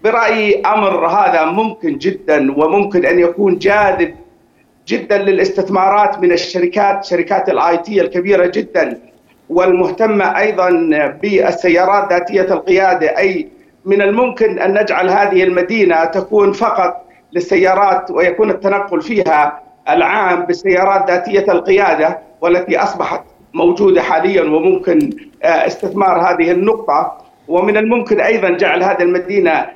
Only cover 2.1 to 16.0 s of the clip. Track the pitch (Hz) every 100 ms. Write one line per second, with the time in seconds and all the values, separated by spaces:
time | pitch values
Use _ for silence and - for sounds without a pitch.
2.1 | 190 - 151 135 139 156 196 202 196 135
3.1 | 175 170 175 202 170 180 208 208 180 170
4.1 | - - _ _ _ _ _ - - -
5.1 | 202 196 190 185 - 185 190 185 202 208
6.1 | - 175 175 - 180 175 202 202 196 -
7.1 | 175 175 190 190 180 160 170 - 202 170
8.1 | 180 185 190 180 196 214 180 139 120 -
9.1 | _ _ _ _ 170 185 180 180 - 220
10.1 | 208 185 - 214 180 180 175 165 151 143
11.1 | - 208 196 - 175 180 170 185 202 190
12.1 | 180 175 190 185 175 - 190 190 180 156
13.1 | - 190 185 - - _ _ 190 202 196
14.1 | 214 254 - 214 185 190 196 208 - 185
15.1 | 196 202 190 185 180 180 226 185 165